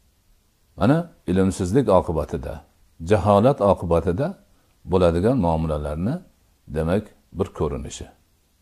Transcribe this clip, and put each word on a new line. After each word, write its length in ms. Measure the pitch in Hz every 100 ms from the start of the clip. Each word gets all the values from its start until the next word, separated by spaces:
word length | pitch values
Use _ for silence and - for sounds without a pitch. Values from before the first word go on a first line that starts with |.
| _ _ _ _ _ _ _ -
Mana 200 | 101 160 175 _
ilmsizlik 640 | - 92 95 90 92 123 110
oqibatida, 640 | 92 90 78 73 76 69 - - _ _ _
jaholat 580 | 82 104 95 101 120 -
oqibatida 640 | 101 92 87 85 87 90 156 196 _ _ _ _
bo'ladigan 520 | - 92 87 85 104 135
muomalalarni, 760 | 85 80 80 76 73 78 98 175 - _ _ _ -
demak, 360 | 76 82 98 107 _ _
bir 140 | 85 -
ko'rinishi. 600 | - 78 71 - - - _ _ _ _ _